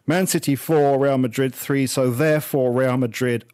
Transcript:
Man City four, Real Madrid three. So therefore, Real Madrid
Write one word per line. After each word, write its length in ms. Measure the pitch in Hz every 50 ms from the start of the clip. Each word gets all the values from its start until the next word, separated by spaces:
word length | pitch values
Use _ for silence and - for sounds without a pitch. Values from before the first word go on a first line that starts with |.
| _
Man 200 | - 151 180 190
City 300 | 175 - 170 - - 139
four, 420 | 123 - - 160 151 143 139 139 135
Real 200 | 139 139 139 131
Madrid 360 | 127 120 107 - 135 131 123
three. 320 | - - - 143 139 135
So 240 | 127 - 143 131 127
therefore, 640 | 120 117 156 156 151 151 147 - - 143 127 123 120
Real 240 | 127 131 127 123
Madrid 480 | 131 127 117 110 - 131 123 120 113 - _